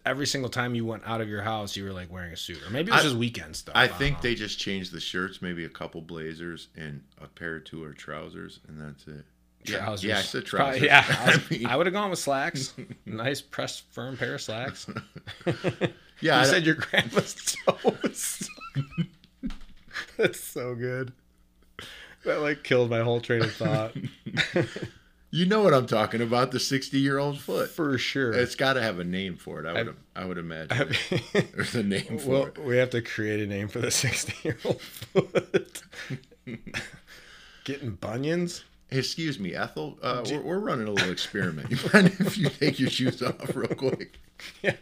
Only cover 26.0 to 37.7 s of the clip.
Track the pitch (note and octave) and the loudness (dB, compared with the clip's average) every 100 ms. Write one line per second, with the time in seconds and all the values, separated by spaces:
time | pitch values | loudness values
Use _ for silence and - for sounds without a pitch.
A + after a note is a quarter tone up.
26 | G#2+ A2+ A#2 A#2+ C3 B2+ - C3+ - C#3 | 4 2 2 4 4 2 0 0 0 2
27 | C#3 C#3 C#3+ C#3+ - F#3+ C3+ - D3+ B2+ | 4 2 0 -2 -2 0 0 0 0 0
28 | - C#3 B2+ A2+ B2 - C3+ C3 A2+ F2+ | 0 0 2 4 2 2 2 4 2 0
29 | F2 F#2 F#2+ E2+ E2+ D#2 D#2 A2+ A2+ - | -2 -2 -2 -6 -8 -6 -2 -2 -2 -6
30 | - F#2 F#2 F2 E2+ D#2+ D#2+ A#2 D#3+ A#2+ | -14 -8 -4 -4 -4 -6 -2 0 0 -2
31 | - F3 - G#3 - - G2 A#2+ G2+ G2 | 0 -2 0 0 0 -2 -2 0 2 0
32 | - A2+ C3 C3+ C#3 - D3 B2 B2+ A#2+ | -2 -4 2 2 2 -2 2 4 4 2
33 | A#2 - G#2+ G#2+ G#2 G2+ G2+ A#2+ A#2+ - | -2 -2 0 0 0 -2 -2 -2 0 2
34 | B2+ - - - D#3+ - A#3+ - - - | 2 0 -4 -6 -4 -2 -2 -2 -4 -14
35 | - F#3+ F#3+ F#3 - F3 - - - - | -2 0 2 0 0 -2 -2 -14 -16 -14
36 | - C3+ - - - A#2 - - - - | -10 -10 -12 -18 -14 -12 -10 -10 -10 -14
37 | - - - - - - - | -20 -20 -20 -20 -20 -14 -8